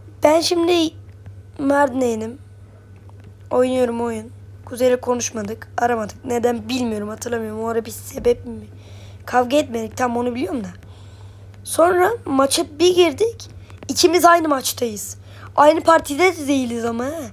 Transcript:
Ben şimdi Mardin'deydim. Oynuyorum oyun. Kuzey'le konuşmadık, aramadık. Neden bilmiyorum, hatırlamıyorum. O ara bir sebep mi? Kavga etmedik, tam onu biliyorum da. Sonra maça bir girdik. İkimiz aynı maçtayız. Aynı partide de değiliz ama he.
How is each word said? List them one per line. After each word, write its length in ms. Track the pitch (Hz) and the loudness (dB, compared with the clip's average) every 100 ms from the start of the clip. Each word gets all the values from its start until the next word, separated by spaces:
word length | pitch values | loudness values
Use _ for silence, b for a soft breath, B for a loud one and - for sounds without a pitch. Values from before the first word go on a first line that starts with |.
| - - | -20 2
Ben 180 | 294 320 | 4 4
şimdi 540 | 320 349 339 349 320 - - - - - - - | 2 2 2 2 2 -4 -18 -20 -20 -20 -16 -4
Mardin'deydim. 800 | 277 277 285 254 247 220 220 262 - - - - - - - - - - - | 2 4 2 2 -2 -2 -6 -12 -18 -20 -20 -20 -20 -20 -20 -20 -20 -20 -2
Oynuyorum 500 | 254 254 254 247 233 | 0 2 2 0 -2
oyun. 320 | 233 226 226 - - - | -4 -6 -10 -16 -20 -20
Kuzey'le 320 | - 240 254 247 | -14 -2 0 2
konuşmadık, 720 | 247 247 233 226 202 220 - - | 0 -4 -4 -6 -8 -8 -10 -2
aramadık. 460 | 240 233 208 - | 0 0 -4 -8
Neden 440 | 262 240 233 240 214 | -6 -2 0 -2 -4
bilmiyorum, 400 | 254 240 214 208 | -4 -2 -4 -8
hatırlamıyorum. 560 | 214 240 233 220 220 | -10 -6 -6 -6 -6
O 40 | 226 | -4
ara 160 | 226 | -4
bir 60 | 226 | -4
sebep 560 | 208 - 254 233 240 247 | -10 -14 -2 0 0 -4
mi? 200 | 226 - B B B B B - | -14 -16 B B B B B -2
Kavga 300 | 240 247 294 | 0 2 2
etmedik, 400 | 277 233 220 - | 0 -4 -8 -4
tam 200 | 254 240 | -2 -2
onu 180 | 247 | -4
biliyorum 300 | 240 359 285 | -4 -4 -6
da. 40 | 185 - B B B B B B B B | -8 -12 B B B B B B B B
Sonra 460 | - - 339 359 370 466 | -4 2 4 4 2 0
maça 400 | - 269 269 - 339 294 | -2 0 2 0 -4 2
bir 160 | 349 | 4
girdik. 560 | 359 339 262 453 466 - B B B - | 6 4 2 -2 -2 -14 B B B -6
İkimiz 360 | 254 339 339 | 2 2 6
aynı 240 | 330 339 320 | 6 6 4
maçtayız. 680 | 269 247 - 233 208 - - B B B - | -2 -4 -4 -6 -6 -12 -16 B B B 4
Aynı 240 | - 330 | 6 6
partide 560 | - 330 311 285 370 349 | 4 4 2 0 2 2
de 120 | 269 | 0
değiliz 360 | 277 247 233 | 0 -2 -4
ama 220 | 233 233 254 | -4 -4 -6
he. 240 | 320 240 | -8 -10